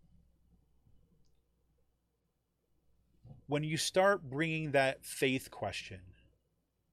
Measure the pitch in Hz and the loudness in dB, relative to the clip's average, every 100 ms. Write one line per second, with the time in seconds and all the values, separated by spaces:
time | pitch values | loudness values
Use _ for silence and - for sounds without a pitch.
0 | _ - _ _ _ _ _ _ _ - | _ -20 _ _ _ _ _ _ _ -20
1 | _ _ _ _ _ _ _ _ _ _ | _ _ _ _ _ _ _ _ _ _
2 | _ _ _ _ _ _ _ _ _ _ | _ _ _ _ _ _ _ _ _ _
3 | _ _ - - - 147 156 156 - 185 | _ _ -20 -16 -4 -2 0 -2 2 4
4 | 196 202 135 139 165 160 156 139 131 135 | 4 4 -2 -4 -2 -2 0 2 2 0
5 | - - 135 131 - - 101 - - 92 | -10 0 2 0 -4 -8 -6 -6 -10 -16
6 | 92 - _ _ _ _ _ _ _ | -18 -20 _ _ _ _ _ _ _